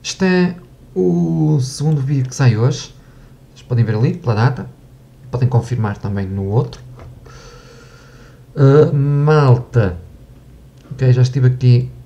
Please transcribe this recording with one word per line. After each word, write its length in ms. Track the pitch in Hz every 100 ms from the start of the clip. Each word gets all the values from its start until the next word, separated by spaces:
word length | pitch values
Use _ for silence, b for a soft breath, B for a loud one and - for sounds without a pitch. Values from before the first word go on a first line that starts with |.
Este 220 | - - 185
é 300 | 180 180 - - - - 185
o 640 | 180 175 165 160 151 151
segundo 400 | 127 - 151 147
vídeo 280 | 131 139 127
que 60 | -
sai 220 | 131 107
hoje. 360 | 123 - - B B B B B B
Vocês 140 | - -
podem 160 | 117
ver 120 | 110 107
ali, 200 | 143 180
pela 200 | 120 107
data. 340 | 120 123 - - - - - - -
Podem 200 | 120 127
confirmar 480 | 120 - 120 107 101
também 280 | 104 101 95
no 200 | 98 98
outro. 360 | 107 123 - - - - - - B B B B B B B B B B B - 147
Ah, 360 | 135 147 -
malta. 1040 | 143 139 143 147 156 139 120 123 120 98 85 - - - - - - - - -
Ok, 200 | 127 127
já 100 | 127
estive 260 | 123 139 127
aqui 440 | 127 123 120 127 -